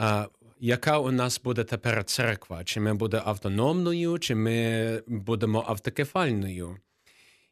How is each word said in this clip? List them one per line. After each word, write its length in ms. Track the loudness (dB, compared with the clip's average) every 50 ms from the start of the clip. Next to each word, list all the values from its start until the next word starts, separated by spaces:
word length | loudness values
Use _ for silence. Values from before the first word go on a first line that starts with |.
е, 260 | 2 2 4 2 0 -4 _ _ -20 -20 -14 _
яка 380 | 0 2 2 2 4 4 4 4
у 120 | 4 2
нас 300 | 2 2 2 0 -2 -2 -2
буде 200 | -2 0 0 0
тепер 400 | -2 -4 -2 0 0 0 0 0
церква? 600 | -2 -2 0 2 0 0 -2 -6 -10 -10 -10 -6
Чи 160 | -6 -2 0
ми 140 | 0 0 2
буде 280 | 0 0 0 0 0 0
автономною, 920 | -2 -4 -2 -2 -2 0 2 2 2 2 2 0 0 0 0 0 0 -2 -2
чи 160 | -2 -2 0
ми 680 | 0 2 2 2 2 2 0 0 0 0 -2 -2 -4 -6
будемо 580 | -6 -6 -6 -2 -2 -2 0 0 2 0 0 0 -2
автокефальною? 1080 | -4 -4 -4 -6 -4 -2 -4 -2 0 0 0 0 0 0 -2 -4 -6 -6 -8 -8 -10 -14 _ _ _ _ _ -20 _ _ -20 -20 _ _ _ _